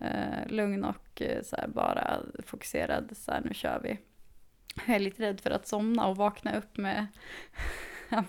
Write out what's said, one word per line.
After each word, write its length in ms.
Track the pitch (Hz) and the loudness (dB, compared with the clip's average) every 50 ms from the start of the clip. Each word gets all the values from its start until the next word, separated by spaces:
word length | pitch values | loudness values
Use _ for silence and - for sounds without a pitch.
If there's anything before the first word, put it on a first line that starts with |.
Eh, 460 | - - - - - - - - - - | -4 -2 0 0 0 0 -2 -2 -2 -2
lugn 320 | - 214 208 202 202 196 196 | 0 2 2 2 2 0 0
och, 380 | 202 202 - - - - - | -2 -2 -4 -6 -18 -8 -4
eh, 220 | - - - - - | -2 0 0 -2 -2
så 120 | - - | -4 -4
här, 120 | - - - | -4 -4 -2
bara 520 | - - - 50 - - - - - - - - - - - | 0 2 2 4 4 2 2 2 2 0 0 -4 -10 -10 -10
fokuserad. 640 | - - - - - - - 82 - - - - - - - | -10 -10 -10 -10 -4 -2 0 0 2 2 0 0 -2 -10 -10
Så 140 | - - | -4 -2
här, 100 | - - - | -2 0 0
nu 80 | - - | -2 -4
kör 260 | - - - - - - | -2 -2 0 0 0 -2
vi. 160 | - - 202 - _ _ _ - - - - - - _ _ _ - - - - | -2 -4 -4 -6 _ _ _ -20 -20 -20 -20 -20 -20 _ _ _ -14 -12 -8 0
Jag 100 | - 247 | 2 4
är 40 | 202 | 4
lite 220 | 196 196 196 - 220 | 4 2 0 0 0
rädd 180 | 208 196 196 | 0 0 0
för 100 | - - | 0 0
att 160 | - 196 - - | 0 0 0 0
somna 400 | - 208 208 220 233 233 214 196 | 0 0 2 4 4 6 6 4
och 100 | 190 190 | 4 6
vakna 400 | 202 208 208 - - 220 214 208 | 4 4 2 2 -2 -2 0 0
upp 200 | 208 - - - | -2 -4 -6 -2
med, 300 | 202 196 196 208 208 208 - - - - - - - - - - | -2 0 0 0 0 -2 -4 -12 -16 -14 -12 -14 -14 -14 -8 -4
<laughs> 520 | - - - - - - - - - - | -4 -2 -2 -4 -8 -10 -12 -14 -6 0
ja, 140 | - 220 208 | 2 2 2